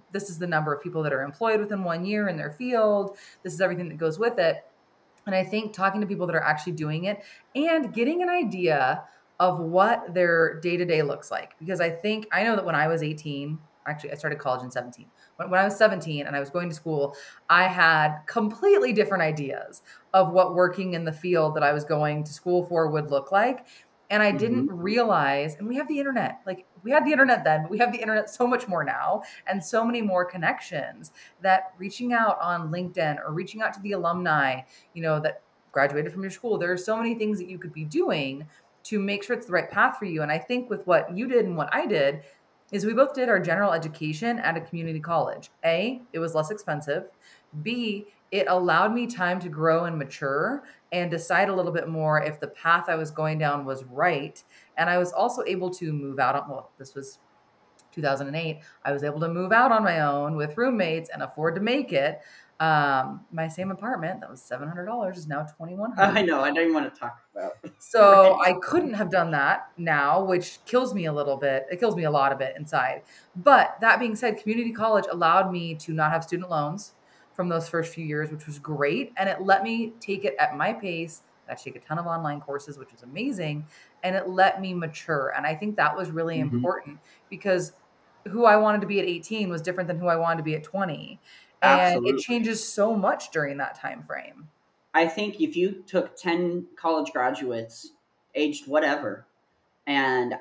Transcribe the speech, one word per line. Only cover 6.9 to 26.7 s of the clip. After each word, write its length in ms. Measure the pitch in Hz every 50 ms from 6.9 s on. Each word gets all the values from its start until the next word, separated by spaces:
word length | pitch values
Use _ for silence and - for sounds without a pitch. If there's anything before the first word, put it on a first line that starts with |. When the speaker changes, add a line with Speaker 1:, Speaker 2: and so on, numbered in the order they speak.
| 156 165 180
Speaker 1:
it 180 | 202 208 202 - - - - _ _ -
and 380 | 269 311 339 320 320 262 185
getting 300 | 170 226 233 285 339 349
an 80 | 359 359
idea 760 | 359 359 277 196 190 185 175 160 151 139 131 131 156 - - - _ _ _ _ _ -
of 220 | 180 180 156 170
what 540 | 165 165 175 185 202 226 240 226 - 180 170
their 460 | 180 175 170 170 165 165 156 156 160
day-to-day 420 | 170 175 175 175 180 175 160 156
looks 280 | 147 139 127 - - -
like, 280 | 101 - - - - -
because 220 | 160 185 185 170
I 100 | 170 170
think, 360 | 165 165 - 214 220 214 214 -
I 100 | 170 185
know 140 | 214 233 220
that 80 | 196 175
when 100 | 175 156
I 140 | 147 156 160
was 140 | 165 160
eighteen, 560 | 156 151 156 151 - 151 143 139 143 147 156 160 - _ _ _ -
actually, 260 | 147 147 147 - 147
I 20 | 147
started 240 | 147 - 147 147 143
college 240 | - 131 127 127 127
in 60 | 123
seventeen. 360 | - 127 120 123 - - - _ _ _ _ _ _
When, 140 | - 180 185
when 100 | 180 185
I 40 | 196
was 120 | 208 202
seventeen 500 | - 220 208 196 170 156 160 151 143 143
and 80 | - 143
I 60 | 143
was 100 | 139 139
going 180 | - 175 175 170
to 60 | 156
school, 420 | - - 165 156 143 143 139 - - - - - - - -
I 160 | 170 180 185
had 560 | 180 180 180 165 165 160 156 151 151 151 - -
completely 640 | - - 233 214 214 - - 370 403 403 403 - 254
different 300 | 196 214 196 - 196 175
ideas 600 | 160 156 156 151 143 131 - - - - - - _ - - - _ -
of 200 | - 190 180 160
what 220 | 175 185 175 175 170
working 400 | 180 180 175 180 196 185 185 170
in 100 | 165 165
the 80 | 160
field 420 | 156 156 - 180 180 160 156 156 156
that 60 | 156
I 100 | 147 143
was 120 | 147 147 147
going 400 | - 156 151 151 151 147 151 151
to 80 | -
school 320 | - - - 180 180 180 175
for 240 | 180 175 165 160 151
would 220 | 151 151 135 131
look 220 | 139 135 - -
like. 340 | 190 196 226 262 254 - - - - - - _ _ _ _ -
And 140 | 202 214
I 80 | 214 202
didn't 360 | 185 - 214 233 233 240 269 294
Speaker 2:
Mm-hmm. 120 | 180 170
Speaker 1:
realize, 760 | 170 202 220 240 233 214 185 156 143 139 139 143 147 156 151
and 100 | - 208
we 100 | 233 254
have 120 | 285 294 311
the 100 | 302 277
internet, 420 | 285 277 254 220 156 110 - - -
like, 200 | 190 185 185 - _